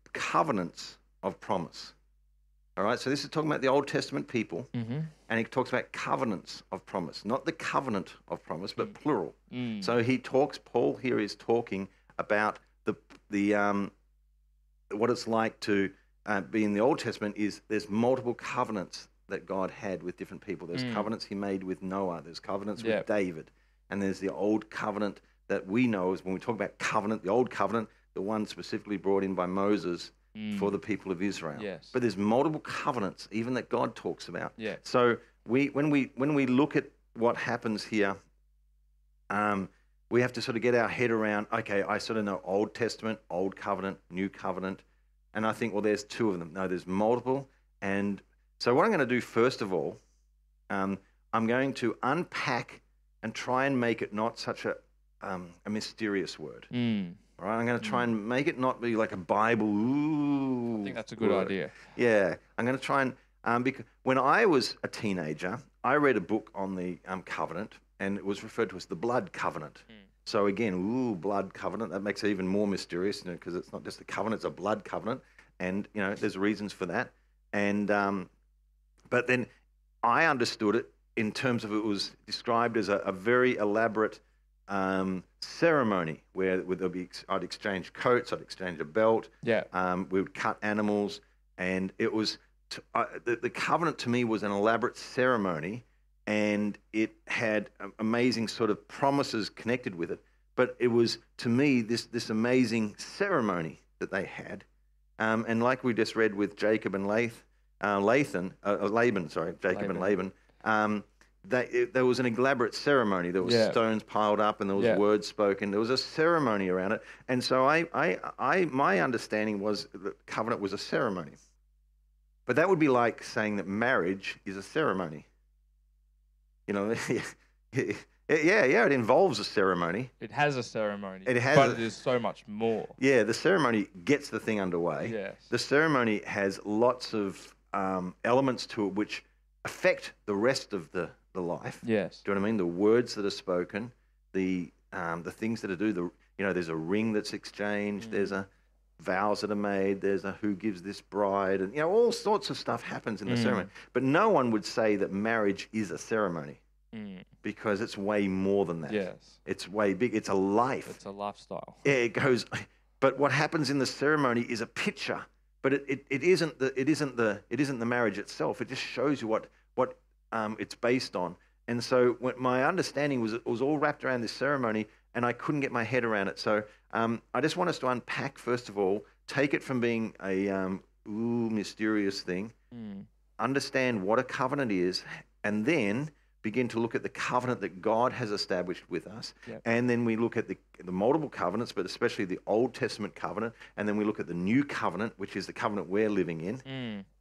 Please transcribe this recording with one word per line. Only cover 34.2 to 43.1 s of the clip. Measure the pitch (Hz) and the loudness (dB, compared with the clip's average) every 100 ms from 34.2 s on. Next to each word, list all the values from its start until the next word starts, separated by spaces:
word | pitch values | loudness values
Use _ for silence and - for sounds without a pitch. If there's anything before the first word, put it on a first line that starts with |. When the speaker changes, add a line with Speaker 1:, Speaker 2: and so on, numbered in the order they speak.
| - | -8
Speaker 1:
about. | 87 82 - | -6 -8 -8
Speaker 2:
Yeah. | 110 92 | -8 -8
Speaker 1:
So | - 131 123 110 - _ - | -2 4 4 4 -4 _ -2
we, | 123 139 | 0 2
when | 135 156 | 0 2
we, | 147 120 | 2 0
when | - 139 | -2 0
we | 147 131 | 2 4
look | 127 147 151 | 4 4 2
at | - - _ | -2 -12 _
what | - 113 113 | 0 0 0
happens | - 120 117 104 | -2 -2 -2 -4
here, | - 110 98 95 - _ _ _ _ _ _ _ _ _ _ | -2 2 2 0 -8 _ _ _ _ _ _ _ _ _ _
um, | 101 104 101 92 - _ _ _ | 0 2 2 -2 -10 _ _ _
we | 117 | 2
have | 123 | 2
to | 120 | 0
sort | 113 113 | -4 0
of | |
get | 120 | 4
our | 120 110 | 4 2
head | 90 120 | 2 2
around, | 113 107 104 104 | 2 2 0 0
okay, | 113 113 101 | -4 0 -2
I | 95 104 | 0 -2
sort | - 110 | -2 -2
of | |
know | 101 95 | -2 -4
Old | - 98 107 | -2 0 0
Testament, | - 113 - 110 | 0 -4 -2 -6